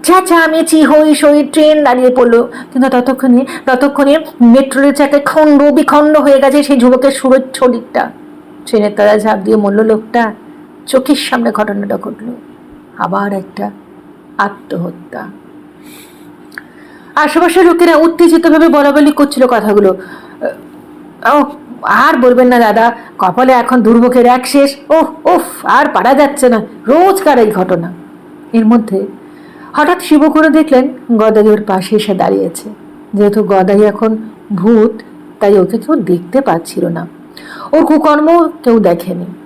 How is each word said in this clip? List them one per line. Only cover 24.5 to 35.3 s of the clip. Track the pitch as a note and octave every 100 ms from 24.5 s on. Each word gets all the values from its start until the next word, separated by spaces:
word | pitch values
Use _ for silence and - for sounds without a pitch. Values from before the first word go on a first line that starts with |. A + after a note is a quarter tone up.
| C#4+ C#4 - -
ওহ, | D#4+ D#4+ - - F4+
উফ, | - - -
আর | A#3+ D4+
পারা | G3 A3
যাচ্ছে | C#4 C#4 C#4 B3+
না, | A3+ G#3+ - -
রোজকার | D4+ F#4+ F#4+ D#4 C4
এই | A3
ঘটনা।" | F#3 F#3 F3+ E3+ F3+ - - - - -
এর | A3+ A3
মধ্যে | A#3 A3 G3 G3+ - - - - - -
হঠাৎ | - D4+ F4
শিবকুড়ো | - D4+ D#4 D#4 D#4
দেখলেন | D#4 D#4 B3+ C#4 - -
গদাই | A3+ A3 G#3+ G#3+
ওর | G#3+ G#3+
পাশে | F#3+ F#3+ G#3+
এসে | G#3+
দাঁড়িয়েছে। | F#3+ G3 G3 F#3 - G#3 G#3+ - - -
যেহেতু | G3+ G3+ G#3
গদাই | F#3+ G3 F#3 G3+
এখন | G#3+ G3+ A3 A3 - - -
ভূত, | G3 G3 A3+ A3+ A3+ - - -